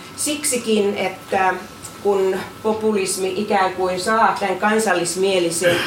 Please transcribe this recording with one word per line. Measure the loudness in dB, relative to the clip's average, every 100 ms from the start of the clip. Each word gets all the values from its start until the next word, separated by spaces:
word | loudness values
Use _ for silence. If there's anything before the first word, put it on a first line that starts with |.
| -12 -6
siksikin, | -4 -2 -2 -2 0 2 2 0
että | -4 -6 -4 2 2 0 -8 -16 -16 -4
kun | 2 2 2 0 -6 -4
populismi | -2 0 2 0 0 -2 -2 -2
ikään | 0 2 0
kuin | 0 -2 -2
saa | 0 4 4 2
tämän | -2 0
kansallismielisen | 2 2 2 0 0 0 2 2 2 2 2 2